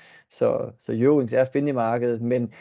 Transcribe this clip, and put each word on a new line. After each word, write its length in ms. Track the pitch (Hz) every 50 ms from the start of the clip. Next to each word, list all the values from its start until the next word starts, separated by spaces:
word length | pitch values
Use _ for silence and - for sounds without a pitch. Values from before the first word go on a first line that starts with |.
| - - - - _ _
Så, 420 | - - 120 113 - - - 113 113 _
så 140 | _ - 117
Eurowings 400 | 113 120 139 151 147 127 110 107
er 80 | 127
at 80 | 131 131 -
finde 160 | 143 143 147
i 20 |
markedet, 500 | 139 123 117 110 117 123 120 120 117 110
men, 320 | 120 120 123 127 120 117 - -